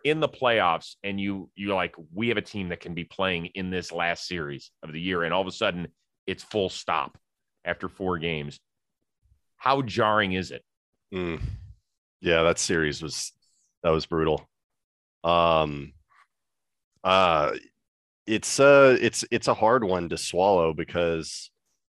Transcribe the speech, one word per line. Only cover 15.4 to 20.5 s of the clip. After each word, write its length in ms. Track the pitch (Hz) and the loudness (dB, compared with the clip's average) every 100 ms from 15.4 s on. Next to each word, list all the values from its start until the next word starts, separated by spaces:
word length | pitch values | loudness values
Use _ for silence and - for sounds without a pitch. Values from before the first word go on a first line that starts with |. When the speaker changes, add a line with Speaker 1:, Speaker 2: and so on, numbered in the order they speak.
| 85 80 78 71 71 - _ _ _ _ _ _ _ _ _ _ | 4 4 2 -4 -10 -18 _ _ _ _ _ _ _ _ _ _
Speaker 2:
uh, 480 | 92 95 90 80 69 57 - _ _ _ _ _ - | 2 4 6 4 2 -2 -10 _ _ _ _ _ -4
it's 320 | 110 - - | -4 -2 4
a, 400 | 139 139 135 127 | 8 10 8 6
it's, 240 | 117 - 113 | 2 -2 -4
it's 160 | 113 131 | -2 0
a 80 | |
hard 300 | 117 107 127 | 2 2 2
one 240 | 101 90 85 | 2 -2 -2
to 80 | 82 | -6
swallow 560 | - 87 95 | -4 0 4